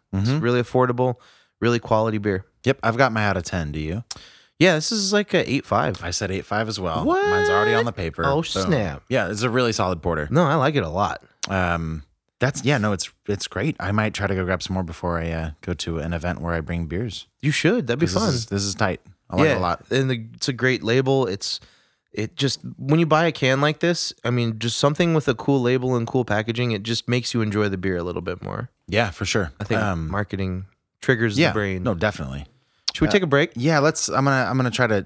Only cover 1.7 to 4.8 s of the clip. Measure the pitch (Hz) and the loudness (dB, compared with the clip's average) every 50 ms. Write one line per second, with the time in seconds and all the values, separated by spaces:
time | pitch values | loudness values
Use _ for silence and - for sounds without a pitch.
1.7 | 120 117 - - 117 110 110 113 107 107 101 107 98 92 98 - _ _ - - | 2 0 0 0 2 2 2 0 -2 -2 0 0 -2 -2 -4 -8 _ _ 0 0
2.7 | 135 - - 117 113 120 135 123 113 113 107 104 95 92 85 - - - 80 73 | 0 2 0 0 2 4 2 2 2 2 2 2 2 0 -2 -4 -4 -4 -4 -4
3.7 | 73 78 76 78 76 110 - - - - - - - - _ _ _ - 160 190 | -4 -4 -4 -4 -6 -6 -6 -8 -12 -12 -12 -18 -20 -20 _ _ _ 2 4 4
4.7 | 170 156 | 4 4